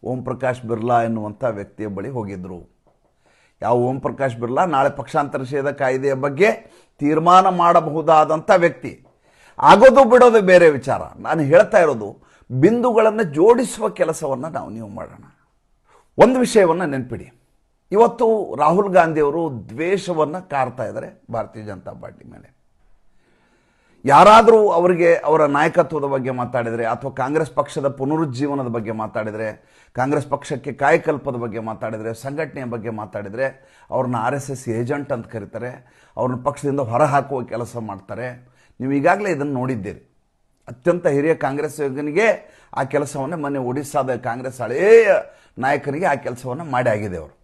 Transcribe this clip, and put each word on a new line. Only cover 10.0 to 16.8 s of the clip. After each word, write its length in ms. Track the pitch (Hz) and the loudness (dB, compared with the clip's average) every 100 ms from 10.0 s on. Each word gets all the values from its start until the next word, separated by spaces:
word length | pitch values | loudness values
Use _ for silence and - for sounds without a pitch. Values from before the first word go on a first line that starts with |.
| 220 | 6
ಬಿಡೋದು 320 | 247 247 226 | 8 8 6
ಬೇರೆ 280 | 190 180 170 | 6 8 8
ವಿಚಾರ. 320 | 143 - 107 82 - | 4 -2 -4 -4 -12
ನಾನು 240 | 110 160 | -4 -2
ಹೇಳ್ತಾ 360 | 143 165 - 214 | 4 4 6 4
ಇರೋದು 400 | 160 127 101 - _ _ _ | 2 0 -8 -14 _ _ _
ಬಿಂದುಗಳನ್ನು 720 | 127 160 233 247 220 220 214 | 2 2 4 2 2 2 0
ಜೋಡಿಸುವ 680 | 202 143 196 240 254 - 220 | -4 2 4 4 2 -4 -8
ಕೆಲಸವನ್ನ 560 | - 160 160 151 131 151 | -4 -4 -4 -6 -8 -8
ನಾವು 240 | 165 - | -10 -12
ನೀವು 180 | 107 107 | -14 -14
ಮಾಡೋಣ. 360 | 95 82 - - _ _ _ _ _ _ _ _ - | -14 -16 -18 -20 _ _ _ _ _ _ _ _ 4
ಒಂದು 220 | 214 262 | 4 4
ವಿಷಯವನ್ನ 440 | 247 220 180 170 | 2 4 4 2